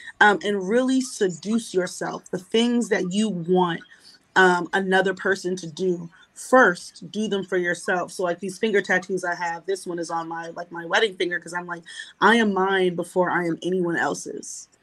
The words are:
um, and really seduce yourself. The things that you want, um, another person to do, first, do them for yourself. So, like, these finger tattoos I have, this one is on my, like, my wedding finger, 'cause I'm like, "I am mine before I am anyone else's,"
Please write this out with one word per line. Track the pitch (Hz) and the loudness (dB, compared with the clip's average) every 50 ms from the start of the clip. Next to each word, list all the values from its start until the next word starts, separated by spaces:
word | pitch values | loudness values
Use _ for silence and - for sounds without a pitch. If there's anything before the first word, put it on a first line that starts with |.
| - - - - | -20 -8 2 6
um, | - 208 202 - - | 6 6 6 4 2
and | 202 208 202 185 185 | -2 -2 -2 0 2
really | 220 247 262 254 262 262 | 2 2 4 4 2 2
seduce | 254 - - - 214 185 170 151 - 196 220 226 226 - - | 0 0 -2 0 0 0 0 -2 -6 -2 -2 -2 -2 -2 -2
yourself. | 185 180 180 - - 170 170 165 160 - - | -2 -2 -2 -4 -6 -6 -6 -6 -8 -10 -8
The | - 185 | -10 -10
things | 185 - - 226 233 240 240 240 226 185 | -8 -2 0 2 2 4 2 0 0 0
that | 220 190 180 180 180 | 0 0 0 -2 0
you | 208 220 220 | 0 0 0
want, | 185 175 165 165 185 180 180 175 165 - - _ - - _ - - _ _ _ - | -2 -4 0 2 4 4 4 4 2 -4 -8 _ -20 -20 _ -20 -20 _ _ _ 2
um, | 185 185 180 175 175 175 156 - | 6 6 6 6 4 0 0 -2
another | 196 196 185 185 190 185 190 185 | -2 0 2 2 4 4 2 0
person | 185 - 202 190 190 - 180 185 | -2 0 -2 -2 0 -2 -4 -4
to | 180 - | -4 -6
do, | 165 147 160 190 185 175 170 170 165 _ - - _ _ | -10 -8 -4 -2 -2 -2 -2 -4 -12 _ -20 -20 _ _
first, | - - - - 262 247 190 175 - - - - - - 165 | -14 -4 4 6 6 6 6 4 0 -6 -18 -18 -18 -18 -10
do | - 208 214 | -6 -4 -4
them | 208 196 196 190 | -2 -2 -4 -4
for | 190 196 | -2 -2
yourself. | 185 180 175 170 175 - - 190 180 170 165 - | -2 -2 -2 -4 -4 -2 -2 -2 -2 -2 -4 -6
So, | - 185 | -4 -4
like, | 175 175 170 | -4 -4 -4
these | - 190 185 - | -6 -10 -8 -4
finger | - 220 196 202 | -2 -2 -2 -2
tattoos | 190 - 190 180 185 - 190 180 185 | -2 0 -2 -2 -2 -2 -6 -4 -4
I | 175 170 | -4 -6
have, | 170 175 170 165 170 165 | -4 -6 -6 -6 -8 -6
this | - 196 190 - | -6 -6 -6 -6
one | 185 170 175 | -8 -6 -6
is | 165 165 | -6 -4
on | 170 165 165 165 | -4 -6 -6 -6
my, | 165 165 165 170 | -10 -10 -10 -12
like, | 170 170 170 - | -12 -14 -14 -12
my | 170 170 170 | -12 -12 -8
wedding | 165 185 214 226 214 185 | -2 0 2 2 0 0
finger, | 185 196 180 175 175 | -2 -4 -2 -2 -6
'cause | - 170 165 | -8 -8 -10
I'm | 185 180 | -10 -8
like, | 175 170 170 - - - - - - - - | -8 -10 -12 -12 -16 -16 -16 -16 -14 -4 4
"I | - 202 226 | 6 6 6
am | 233 226 208 196 | 6 4 2 2
mine | 190 185 196 196 190 185 180 175 | 2 2 2 2 2 2 2 0
before | 175 170 - - 185 180 160 131 | -2 -6 -4 0 0 0 2 2
I | 170 175 | 0 0
am | 170 165 - - | 0 -2 -2 -2
anyone | 175 185 190 175 170 170 | -2 0 0 0 0 0
else's," | 127 120 147 180 - - - - - - - - - - _ _ _ | 0 0 -2 -2 -4 -8 -12 -12 -12 -12 -14 -16 -16 -18 _ _ _